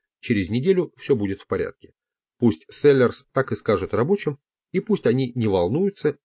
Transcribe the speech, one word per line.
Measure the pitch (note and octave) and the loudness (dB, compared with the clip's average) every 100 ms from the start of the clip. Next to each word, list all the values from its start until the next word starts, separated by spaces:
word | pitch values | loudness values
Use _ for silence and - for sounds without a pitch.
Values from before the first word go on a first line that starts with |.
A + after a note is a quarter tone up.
| _ _ | _ _
Через | - G#2 F2 | -2 -2 0
неделю | A#2 E3+ F#3 - | 0 2 0 -2
все | - - B2 | -4 -2 0
будет | G2 F#2+ | -2 -6
в | - | -6
порядке. | F#2 - - - _ _ _ _ - | -4 -6 -10 -20 _ _ _ _ 0
Пусть | A#2+ - - | 0 0 -4
Селлерс | - D3 C3+ A#2 - - | 2 4 4 2 -2 -6
так | C3+ - | -4 -4
и | |
скажет | A#2 - G2 F#2 | -4 -2 -2 -2
рабочим, | G#2 C#3+ G3+ D#3 C#3 _ _ _ | -2 0 -2 -4 -8 _ _ _
и | F#3 | -6
пусть | - G3+ | -2 0
они | - C3 C3 | 2 0 0
не | B2+ A2 | 0 0
волнуются | F#2+ F2 D3 G3 - D3+ - | 2 2 0 -2 -2 -4 -4